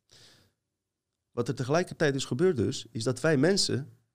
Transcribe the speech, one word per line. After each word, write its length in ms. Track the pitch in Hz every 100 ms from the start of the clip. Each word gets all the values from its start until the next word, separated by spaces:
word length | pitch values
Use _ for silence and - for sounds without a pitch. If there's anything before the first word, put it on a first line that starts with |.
| _ - - - _ _ _ _ _ _ _ _ _
Wat 160 | 120 120
er 80 | 120
tegelijkertijd 600 | 123 160 180 - 151 135
is 100 | -
gebeurd 320 | 127 185 135
dus, 300 | 98 - -
is 120 | 113
dat 180 | 120 127
wij 160 | 160 143
mensen 520 | 160 196 - 120 147 - _